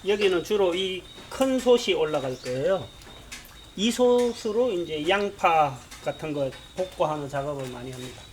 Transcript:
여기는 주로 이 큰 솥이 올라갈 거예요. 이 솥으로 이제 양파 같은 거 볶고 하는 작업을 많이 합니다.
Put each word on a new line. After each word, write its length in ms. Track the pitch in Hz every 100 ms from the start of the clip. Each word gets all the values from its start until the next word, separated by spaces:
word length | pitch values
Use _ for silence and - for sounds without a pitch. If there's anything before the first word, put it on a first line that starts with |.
| 185
여기는 360 | 208 202 180
주로 320 | 156 208 190 175
이 260 | 190 185 - - - -
큰 240 | 269 262
솥이 340 | 233 240 -
올라갈 460 | 165 156 151 131 127
거예요. 480 | 127 127 160 190 - - - - - - - - - -
이 160 | 220
솥으로 800 | 233 247 247 240 226 220 208 254
이제 340 | 180 165 156 151
양파 680 | 196 202 - 180 160 143 127 - -
같은 300 | - - 156
거 180 | 147 135 - - -
볶고 280 | 185 - 156
하는 220 | 151 143
작업을 400 | 143 143 143 131
많이 200 | 123 127
합니다. 300 | 127 127 117 -